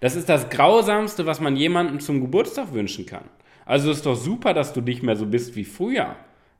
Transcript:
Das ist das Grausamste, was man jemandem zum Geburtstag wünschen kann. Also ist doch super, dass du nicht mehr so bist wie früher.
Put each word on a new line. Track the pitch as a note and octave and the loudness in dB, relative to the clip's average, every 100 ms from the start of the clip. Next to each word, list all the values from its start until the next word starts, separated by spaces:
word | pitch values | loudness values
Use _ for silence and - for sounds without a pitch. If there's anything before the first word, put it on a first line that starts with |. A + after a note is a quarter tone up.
Das | E3+ F3 | -2 0
ist | E3+ | 2
das | D3 A#2+ | 2 2
Grausamste, | - D#3 A3+ G3+ G#3 G#3+ G#3 | 4 6 6 4 2 0 -4
was | D#3+ C#3+ | -4 -2
man | D3+ | 0
jemandem | C3+ D#3 F3 F3 C#3+ | 2 2 2 0 -2
zum | D3 C#3 | -2 -2
Geburtstag | B2+ F#3 - - G#3 | 0 0 0 -4 -6
wünschen | A#2 G2 - F2 | -4 -4 -6 -12
kann. | F#2+ - _ _ _ | -16 -18 _ _ _
Also | - C#3+ D3 | 0 0 2
ist | C#3+ C#3+ | 0 0
doch | A#2+ | -2
super, | C3+ A#3 A#3 | -2 -2 0
dass | D#3+ C3+ | 0 0
du | C3 | -4
nicht | B2 B2 | -4 -2
mehr | B2 | 0
so | G#2+ G#2+ | 0 0
bist | A#2+ A#2+ | -2 -2
wie | G#2+ | -8
früher. | F#2+ - G#3+ C4 - - - _ _ | -10 -6 -2 -2 -4 -8 -20 _ _